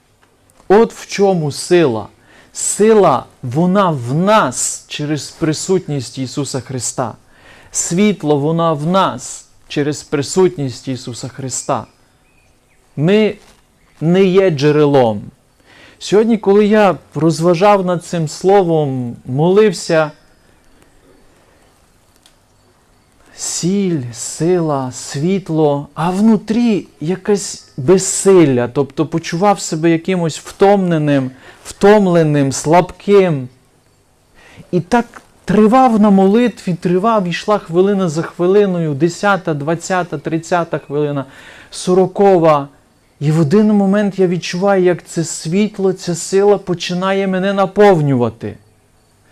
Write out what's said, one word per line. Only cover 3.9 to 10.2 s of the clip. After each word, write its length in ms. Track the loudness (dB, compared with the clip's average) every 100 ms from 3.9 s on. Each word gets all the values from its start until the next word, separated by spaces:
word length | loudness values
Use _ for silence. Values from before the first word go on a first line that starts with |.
| -2 -2 0
нас 720 | 2 2 2 -2 -8 -8 -12
через 420 | -8 -6 -6 -8
присутність 880 | -4 -4 -2 -2 -2 -2 -8 -8 -8
Ісуса 420 | -8 -6 -6 -8
Христа. 540 | -8 -8 -8 -6 -8 -10 _ _ -20 -20 -12
Світло, 640 | -10 -4 0 0 0 -2 0
вона 360 | 0 0 -2
в 120 | -2 0
нас 600 | 0 0 -4 -12 -18 -20 _ -8
через 360 | -4 -4 -6
присутність 840 | -6 -6